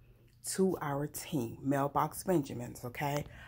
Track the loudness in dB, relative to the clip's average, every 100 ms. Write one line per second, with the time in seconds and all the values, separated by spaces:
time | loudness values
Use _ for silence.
0 | -20 -20 -20 _ -4 2 2 2 0 0
1 | -2 -6 -2 0 0 -2 2 4 4 2
2 | 2 0 2 2 2 -4 -8 -8 -10 -4
3 | -2 -2 -4 -10